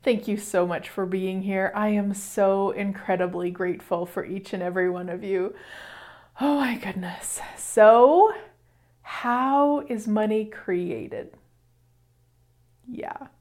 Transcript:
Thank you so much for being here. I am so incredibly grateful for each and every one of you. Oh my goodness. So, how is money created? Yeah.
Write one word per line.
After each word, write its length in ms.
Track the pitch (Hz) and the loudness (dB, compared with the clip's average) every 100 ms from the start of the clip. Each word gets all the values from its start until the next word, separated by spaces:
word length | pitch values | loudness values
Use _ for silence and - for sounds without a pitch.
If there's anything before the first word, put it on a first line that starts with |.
Thank 260 | - 226 214 | 2 0 0
you 80 | 208 | -6
so 300 | - 190 175 | -2 0 0
much 240 | 170 - | -2 -6
for 160 | - 185 | -6 -4
being 380 | 190 185 190 | -2 -2 -4
here. 280 | 190 190 190 - | -2 -2 -2 0
I 140 | 214 | 0
am 220 | 208 202 196 | 2 0 -4
so 560 | - - 196 196 196 | -6 2 4 4 0
incredibly 800 | - 202 196 - 185 180 180 175 | -2 -4 -6 -2 0 0 -2 -6
grateful 560 | 180 180 175 - 170 175 | -4 -4 -4 -4 -4 -4
for 180 | - - | -8 -8
each 260 | 196 190 | -8 -8
and 120 | 190 | -6
every 260 | 180 180 180 | -4 0 0
one 200 | 180 180 | 0 -6
of 140 | 175 | -8
you. 300 | 202 190 185 - - - - - - - - - | -4 -2 -2 -6 -18 -18 -18 -20 -20 -20 -20 -4
Oh 140 | 277 294 | 0 0
my 200 | 262 233 | 0 -2
goodness. 640 | 196 190 175 175 - - - - | -6 -8 -8 -10 -10 -10 -12 -12
So, 760 | - - 214 233 254 330 440 427 - _ _ _ _ _ | -4 8 10 10 8 8 6 4 -12 _ _ _ _ _
how 760 | - - 247 240 262 277 285 294 | -14 -8 -4 0 2 4 4 2
is 260 | 285 233 220 | -2 -6 -2
money 380 | 214 214 214 214 | 0 2 0 -2
created? 920 | - - 180 175 113 - - - - _ _ _ _ _ _ _ _ _ _ _ _ _ _ 254 | -10 -4 -2 -2 -6 -8 -10 -12 -18 _ _ _ _ _ _ _ _ _ _ _ _ _ _ -16
Yeah. 360 | - - - 262 _ | -12 -10 -12 -16 _